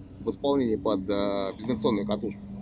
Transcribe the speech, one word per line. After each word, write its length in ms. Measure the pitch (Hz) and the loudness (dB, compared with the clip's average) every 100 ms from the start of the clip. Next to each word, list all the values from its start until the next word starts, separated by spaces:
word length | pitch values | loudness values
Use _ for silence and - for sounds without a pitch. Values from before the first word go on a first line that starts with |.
| - - | -6 -8
в 80 | 107 | -6
исполнении 460 | 104 139 139 120 104 | 0 2 4 4 2
под, 320 | 107 98 95 | 2 2 2
э, 460 | 101 101 101 95 101 | 0 2 0 -2 -2
безинерционную 500 | 113 110 127 101 104 | -2 0 2 2 0
катушку, 340 | 107 104 - - - | -2 -2 -6 -10 -8